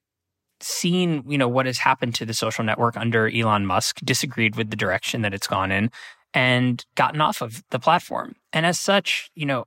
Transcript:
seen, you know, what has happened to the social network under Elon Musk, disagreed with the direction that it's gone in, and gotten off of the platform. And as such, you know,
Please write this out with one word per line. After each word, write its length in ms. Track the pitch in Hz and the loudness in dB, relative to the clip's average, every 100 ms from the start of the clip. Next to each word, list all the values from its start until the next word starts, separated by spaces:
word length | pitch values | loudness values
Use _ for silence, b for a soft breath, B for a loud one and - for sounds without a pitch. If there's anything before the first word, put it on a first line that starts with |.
| _ _ _ _ _ _ | _ _ _ _ _ _
seen, 600 | - - 170 180 175 151 131 | -8 -2 0 2 2 0 -2
you 120 | 143 | 0
know, 100 | 123 | 2
what 180 | 127 131 | 2 0
has 120 | 123 | 0
happened 360 | 135 131 120 117 | 2 2 0 -4
to 80 | 113 | -4
the 80 | |
social 300 | 117 113 - | -4 -2 -2
network 320 | 110 107 117 110 | -2 2 0 0
under 320 | 113 113 110 | 0 2 2
Elon 380 | 113 113 104 98 | 2 2 2 2
Musk, 340 | 92 - - | 0 0 -6
disagreed 520 | 131 127 143 120 113 107 | -2 -2 -2 0 0 0
with 140 | 110 | -4
the 60 | 107 | -2
direction 460 | 104 95 - 123 | -2 -2 -2 -2
that 120 | 107 | -2
it's 120 | 98 - | -2 -4
gone 240 | 98 95 | -2 0
in, 180 | 98 113 B B B B | 0 0 B B B B
and 500 | - 127 123 127 123 - - | 0 2 4 2 0 -6 0
gotten 240 | 135 151 | 0 2
off 200 | 156 214 | 0 0
of 220 | 117 113 - | -6 -10 -8
the 80 | 127 | -2
platform. 560 | 160 170 - - - - - | 2 2 0 -8 -8 -12 -6
And 140 | 156 170 | 0 2
as 120 | 170 | 0
such, 520 | - 196 - - - | 2 2 2 -4 -4
you 120 | - 143 | -6 -2
know, 180 | 131 | -2